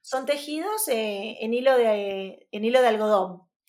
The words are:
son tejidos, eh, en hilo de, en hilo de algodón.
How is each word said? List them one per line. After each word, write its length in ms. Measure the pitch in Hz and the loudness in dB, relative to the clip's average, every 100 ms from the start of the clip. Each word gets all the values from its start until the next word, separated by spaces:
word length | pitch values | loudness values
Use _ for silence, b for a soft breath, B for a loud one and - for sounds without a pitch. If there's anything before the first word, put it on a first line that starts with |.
son 240 | - 262 277 | -8 -6 -2
tejidos, 600 | 285 294 302 381 427 381 | -4 -4 -6 -4 -4 -2
eh, 480 | 226 214 202 214 - | -2 -2 -6 -8 -8
en 120 | 220 | -4
hilo 240 | 240 262 254 | 0 4 4
de, 680 | 226 208 202 196 190 - _ | 4 2 -2 -6 -8 -14 _
en 140 | 208 220 | -6 2
hilo 160 | 254 | 4
de 60 | 247 | 4
algodón. 560 | 214 214 202 180 180 _ _ | 4 2 2 0 -6 _ _